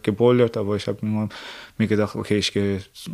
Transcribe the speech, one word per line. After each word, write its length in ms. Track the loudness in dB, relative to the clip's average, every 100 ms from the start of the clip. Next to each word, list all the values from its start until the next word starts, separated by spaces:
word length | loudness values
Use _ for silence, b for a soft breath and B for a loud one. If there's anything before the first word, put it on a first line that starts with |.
gebouldert, 540 | 0 4 4 6 4 2
aber 180 | -2 -2
ich 100 | -4
hab 120 | -4
immer 280 | -2 -2 -2 B B B B -2
mir 100 | 2
gedacht, 280 | 2 0 -2
"Okay, 200 | 0 0
ich 120 | 0
gehe 300 | 0 0 -2 -6 -14 -14